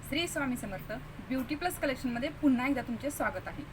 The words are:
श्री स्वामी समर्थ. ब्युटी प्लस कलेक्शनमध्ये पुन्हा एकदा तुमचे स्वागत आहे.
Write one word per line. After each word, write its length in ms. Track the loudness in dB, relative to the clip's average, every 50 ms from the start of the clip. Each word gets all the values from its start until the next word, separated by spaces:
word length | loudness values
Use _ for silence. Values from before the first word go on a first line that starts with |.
| -4 0
श्री 180 | 0 0 0
स्वामी 300 | 0 0 0 0 0 0
समर्थ. 340 | -2 -2 -4 -6 -6 -6 -6 -6 -6 -6 -10 -12 -12 -6
ब्युटी 280 | -2 -2 -2 0 0 -2
प्लस 240 | 0 0 -2 0 2
कलेक्शनमध्ये 500 | 0 0 0 2 0 -2 0 0 -2 -2
पुन्हा 380 | -2 4 6 6 8 8 6
एकदा 140 | 2 2 2
तुमचे 300 | 0 -2 -4 -2 -2 -4
स्वागत 360 | 0 0 0 0 0 -2 -6
आहे. 160 | -6 -8 -8 -8 -10